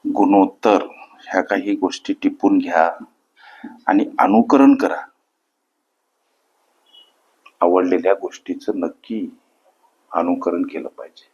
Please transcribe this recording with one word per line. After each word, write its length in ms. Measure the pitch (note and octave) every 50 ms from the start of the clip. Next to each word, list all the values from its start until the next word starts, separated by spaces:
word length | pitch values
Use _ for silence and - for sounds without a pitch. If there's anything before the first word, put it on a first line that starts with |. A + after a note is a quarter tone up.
| _
गुणोत्तर, 800 | G2+ - G2+ G2+ F#2+ G2+ G2 F#2+ F#2+ - _ - A2+ G2+ F#2 - - - - - _ - _
ह्या 180 | - - F#2+ F#2+
काही 320 | F#2 - G#2 F#2+ F#2 G2+ G2+
गोष्टी 380 | - F#2+ F2+ - - _ - - _
टिपून 360 | - F#2+ - - - G2 G2 F#2
घ्या 260 | F2 E2+ F2 E2 D#2+ E2+ - - - _ _ _ _ _ _ _ - - - - - - - _ _
आणि 180 | - F#2 G2+ A2 - - -
अनुकरण 560 | - F#2+ G2+ A2+ A#2 - C#3+ C3+ C#3 C#3 C#3
करा. 260 | C3 C#3+ - - D#2 - _ _ _ _ _ _ _ _ _ _ _ _ _ _ _ _ _ _ _ _ _ _ _ _ _ _ _ _ _ _ _ _ _ _ _ _ _ _ - - _ _ _ _ _ _ _ _ - _ _
आवडलेल्या 540 | E2+ F2 F2+ F#2 F2+ F2+ F#2 E2+ E2 F#2 G2 -
गोष्टीचं 560 | - - - - _ - F2 - - - - F#2+
नक्की 380 | F2 - - _ _ - A2+ A2 - - - _ _ _ _ _ _ _ _ _ _ _ _ _ _ _
अनुकरण 500 | - E2 E2+ F2 F2+ F2 - F2 E2+ F2
केलं 260 | F2+ - - D2 C2 -
पाहिजे 380 | _ - - - _ - _ _